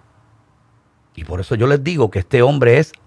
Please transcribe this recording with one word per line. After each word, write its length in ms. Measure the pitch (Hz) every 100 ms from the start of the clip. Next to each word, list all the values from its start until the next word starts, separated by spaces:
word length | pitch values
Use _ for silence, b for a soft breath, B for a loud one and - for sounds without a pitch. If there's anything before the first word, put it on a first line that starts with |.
| _ _ _ _ _ _ _ _ _ _ _ -
Y 80 |
por 160 | 78 90
eso 160 | 90 113
yo 100 | 131
les 160 | 147
digo 260 | 139 160 113
que 100 | 92
este 220 | - 123
hombre 360 | 127 143 123 131
es 140 | 160 -